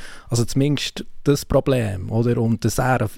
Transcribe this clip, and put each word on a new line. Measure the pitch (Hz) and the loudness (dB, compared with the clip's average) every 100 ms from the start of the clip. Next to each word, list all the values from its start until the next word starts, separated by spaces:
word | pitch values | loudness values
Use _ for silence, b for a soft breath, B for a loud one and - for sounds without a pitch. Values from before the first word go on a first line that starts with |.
| B B B | B B B
Also | 117 113 | 0 2
zumindest | 135 139 143 - - - - - | 2 2 0 -4 -8 -12 -4 0
das | 143 - | 0 2
Problem, | 139 139 131 107 92 95 | 0 2 0 0 -4 -2
oder? | 110 120 120 | 0 2 2
Und | 113 113 113 | 2 2 0
dass | - | 0
er | 127 123 | 2 2
ein, | 110 | 0